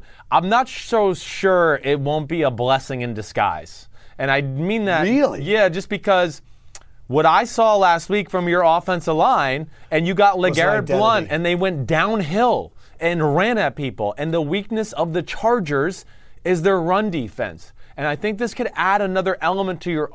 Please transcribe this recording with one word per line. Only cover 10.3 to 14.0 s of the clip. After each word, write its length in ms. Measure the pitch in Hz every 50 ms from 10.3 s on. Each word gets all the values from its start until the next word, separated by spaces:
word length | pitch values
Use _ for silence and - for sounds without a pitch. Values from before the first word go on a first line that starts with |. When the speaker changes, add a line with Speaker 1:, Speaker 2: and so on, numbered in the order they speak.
| 190 185
Speaker 2:
Was 200 | 180 185 - 156
an 60 | 165
Speaker 1:
LeGarrette 220 | 190 208 214 185 -
Blount, 160 | - 196 208 220 226 208 170
Speaker 2:
identity. 60 | 104 147
Speaker 1:
and 100 | 160 175
they 100 | 175 175
went 300 | 175 190 190 180 147 127 104
downhill 840 | 165 156 175 202 226 214 180 139 170 208 247 247 196 123 85 80 - - - - - -
and 360 | 160 170 175 170 156 147 143
ran 220 | 165 196 233 247 220
at 180 | 175 143 131
people. 380 | - 147 131 104 -